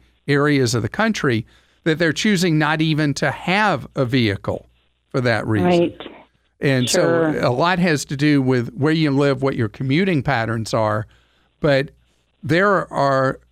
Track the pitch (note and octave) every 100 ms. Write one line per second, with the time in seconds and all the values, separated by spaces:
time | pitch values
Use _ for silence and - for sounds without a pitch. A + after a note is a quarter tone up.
0 | _ _ - C#3+ D3 C#3+ B2 A#2 A2 -
1 | A3 G#3 C#3+ A2+ - _ _ _ E3 D3+
2 | E3 - A3 F#3+ F3+ D#3 D3+ D#3 D#3+ D3+
3 | D3+ C#3 D3 A#2 - F#3+ G#3+ C#3+ C3+ -
4 | B2 C3 A2 G2+ - F2+ - _ _ _
5 | _ C#3 B2 G#2+ - A2 F3+ F3 E3+ -
6 | - - _ _ _ - C#3+ C3 B2 F3+
7 | E3+ E3 D#3+ D3 C3+ B2 E3+ F#3 F3+ D3
8 | - C#3 D3+ C#3+ C3 B2+ A#2+ - C#3+ D#3+
9 | D3+ C3+ C#3+ C3 C3+ C3+ A2 - C3+ D3+
10 | G3 D#3 C3 B2 A2+ A2+ G#2+ A#2+ G#2+ G#2+
11 | G#2+ _ _ _ _ _ D#3 C3+ C3+ -
12 | _ _ _ _ C3 E3 G3+ F#3 - C#3+
13 | C#3 C3+ C3+ - _